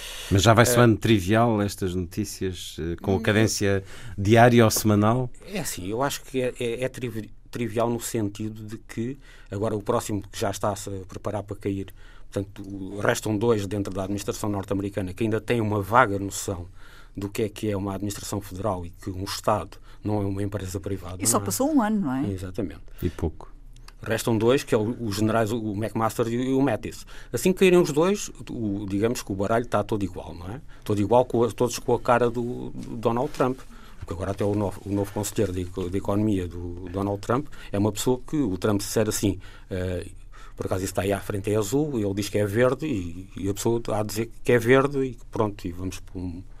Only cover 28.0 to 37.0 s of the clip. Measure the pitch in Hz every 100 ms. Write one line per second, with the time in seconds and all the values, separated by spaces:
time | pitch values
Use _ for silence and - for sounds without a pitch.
28 | 175 208 - - 120 123 107 101 104 98
29 | 113 123 - 95 98 113 120 104 - 110
30 | 92 87 - 85 90 123 - - - 104
31 | 98 120 127 117 120 - 120 - - 117
32 | - 120 120 117 120 123 127 127 123 123
33 | 117 117 147 - 131 131 - - - -
34 | - 87 90 98 104 104 98 - 101 101
35 | 98 - 101 - 98 90 90 - 87 95
36 | 98 101 107 95 90 87 87 87 92 92